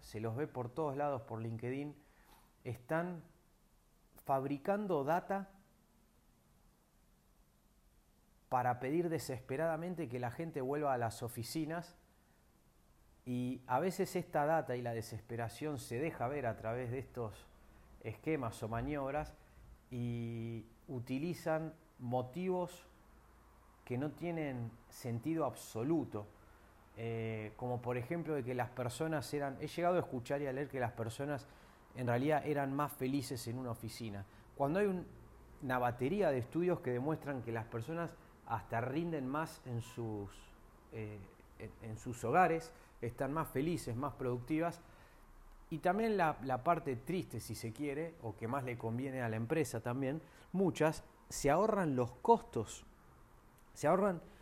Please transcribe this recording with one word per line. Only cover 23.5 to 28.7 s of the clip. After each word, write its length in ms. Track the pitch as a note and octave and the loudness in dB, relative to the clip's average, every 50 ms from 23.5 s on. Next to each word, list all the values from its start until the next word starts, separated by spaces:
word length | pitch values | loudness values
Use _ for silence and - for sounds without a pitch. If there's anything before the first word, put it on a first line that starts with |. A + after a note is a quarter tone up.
| - - - - - - - | -20 -20 -20 -20 -20 -20 -8
que 120 | - B2 A#2+ | -4 -2 -2
no 140 | C#3+ D#3 | -2 -2
tienen 600 | C3 - D#3+ F3 E3+ E3 D#3 C#3+ C3 B2 A#2 A2+ - - - - | -4 -4 -4 -4 -2 -2 -2 -2 -2 -4 -4 -6 -8 -12 -18 -20
sentido 580 | - - - A#2+ A#2 A#2 A#2+ D3+ E3 D#3+ D3+ | -18 -8 -4 -4 -2 -2 0 0 0 2 2
absoluto, 800 | B2+ A2+ - - - - A2 A#2 C#3+ E3+ D#3+ C3 A#2 - G#2+ G2+ - - - - - - - - - - - - - - | 0 0 -4 -10 -8 -4 -2 2 2 4 2 2 0 -4 -6 -6 -8 -12 -20 -20 -20 -20 -20 -20 -20 -20 -20 -20 -20 -12
eh, 580 | - A2+ A#2 A2+ A2+ A2+ A2+ A2 A2 G#2+ G#2+ G#2+ - | -8 -4 -4 -2 -2 -2 -2 -2 -4 -6 -8 -8 -6
como 240 | B2+ B2 B2 A#2+ | -4 -2 -2 -2
por 160 | A#2+ B2 B2 B2 | -2 -2 -2 -2
ejemplo 380 | A#2+ - E3+ E3+ D#3+ D3 D#3 | -2 -2 -2 -2 0 0 0
de 80 | C#3+ A#2+ | 0 0
que 100 | B2 B2+ | 0 0
las 160 | B2 A#2+ | -2 -2
personas 640 | A#2+ | -2